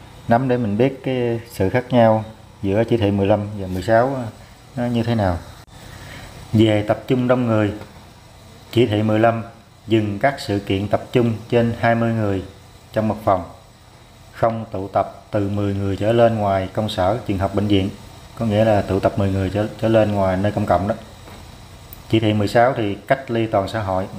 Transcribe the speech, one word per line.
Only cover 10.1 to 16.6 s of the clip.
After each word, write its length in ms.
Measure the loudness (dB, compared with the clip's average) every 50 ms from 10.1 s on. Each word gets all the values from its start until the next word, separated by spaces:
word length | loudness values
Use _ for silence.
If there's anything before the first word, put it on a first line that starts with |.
| -2 -2
các 160 | -2 -2 -2 -2
sự 200 | -4 -4 -4 -4
kiện 280 | -2 -2 -2 -2 -2
tập 160 | -2 -2 -4 -2 0
trung 220 | 0 2 2 2 0 -4 -4 -2
trên 240 | 0 2 2 0 0 0
hai 160 | 0 2 2
mươi 180 | 2 0 0 0
người 300 | 0 0 -2 -2 -4 -6 -8 -14 -20 -20 -20 -20 -20 -16 -8 -4
trong 140 | -2 -2
một 100 | -2 -2 -2 0
phòng, 200 | 0 0 0 -2 -6 -16 -20 -20 -20 -20 -20 -20 -20 -20 -20 -20 -20 -20 -20 -20 -18
không 340 | -6 -2 0 0 0 -2 -6 -8
tụ 160 | -8 -8 -6
tập 360 | -4 -2 -2 -2 -2 -6 -18 -10 -4
từ 180 | -2 -2 -2 -2
mười 240 | -2 -2 -2 -2 -2
người 240 | -2 -4 -4 -4
trở 140 | -2 0 2
lên 240 | 4 6 4 4 4
ngoài 340 | 2 0 0 0 0